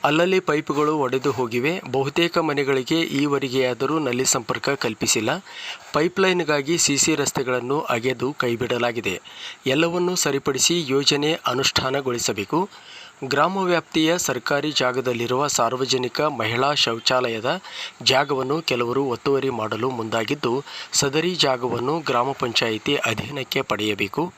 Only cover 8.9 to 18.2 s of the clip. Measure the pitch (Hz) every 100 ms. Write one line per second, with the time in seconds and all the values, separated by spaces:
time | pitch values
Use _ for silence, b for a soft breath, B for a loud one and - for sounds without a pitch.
8.9 | 117 104 90 B B B B 127 139 170
9.9 | 180 175 180 156 139 147 131 - 175 139
10.9 | 135 143 143 147 165 - 123 131 - 131
11.9 | 139 131 120 - 104 98 156 196 B B
12.9 | B B - 131 135 160 196 185 170 -
13.9 | 165 156 170 - 123 - 143 151 143 127
14.9 | 127 127 117 117 127 143 - 117 127 131
15.9 | 127 123 - 151 131 110 117 135 147 -
16.9 | 117 - 127 123 113 117 180 B B B
17.9 | - 120 135